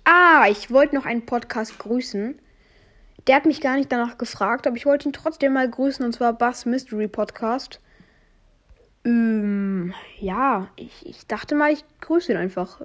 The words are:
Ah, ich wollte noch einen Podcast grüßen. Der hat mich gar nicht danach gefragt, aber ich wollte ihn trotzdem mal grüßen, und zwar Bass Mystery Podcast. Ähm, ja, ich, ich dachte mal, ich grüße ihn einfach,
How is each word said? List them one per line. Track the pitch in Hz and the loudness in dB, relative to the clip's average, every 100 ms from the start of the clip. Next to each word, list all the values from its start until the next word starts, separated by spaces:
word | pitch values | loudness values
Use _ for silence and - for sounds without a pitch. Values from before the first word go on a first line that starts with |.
| - | 4
Ah, | 349 349 311 208 | 8 8 8 6
ich | 208 - | 2 2
wollte | 254 294 277 | 4 4 2
noch | 160 | -2
einen | 233 226 | -6 -4
Podcast | 240 - 226 220 - | -6 -4 -8 -8 -10
grüßen. | 208 247 - 196 220 302 _ _ _ _ _ _ _ - - | -6 -4 -4 -6 -6 -8 _ _ _ _ _ _ _ -8 2
Der | 269 | 4
hat | 311 | 4
mich | - | 0
gar | 262 269 | -2 -2
nicht | 277 | -2
danach | 247 233 - | -2 -4 -6
gefragt, | 240 - 202 247 277 | -12 -4 -2 0 -2
aber | 233 | -2
ich | 285 | 0
wollte | 285 294 | 0 0
ihn | |
trotzdem | 269 320 320 277 | -6 -8 -2 0
mal | 269 254 | 0 -2
grüßen, | 240 277 269 247 | -2 -4 -2 -6
und | |
zwar | 233 240 | -2 -2
Bass | 233 240 247 240 | 0 -2 -2 -4
Mystery | 254 254 214 214 | -4 -4 -6 -6
Podcast. | - 208 - 226 254 - - _ _ _ _ _ _ _ _ _ _ _ _ | -4 -8 -6 -6 -6 -8 -20 _ _ _ _ _ _ _ _ _ _ _ _
Ähm, | 240 233 226 220 208 202 196 190 175 - - - | 0 2 2 0 -2 -2 -2 -4 -6 -10 -18 -12
ja, | 196 202 269 208 190 - | -8 -2 0 0 -4 -14
ich, | - - - | -20 -18 -20
ich | - - | -20 -10
dachte | 214 - 294 | -10 -4 0
mal, | 302 | 2
ich | 302 - _ | 0 -4 _
grüße | - 330 - | -2 -2 0
ihn | 170 | -2
einfach, | 185 180 180 - | -2 -6 -8 -10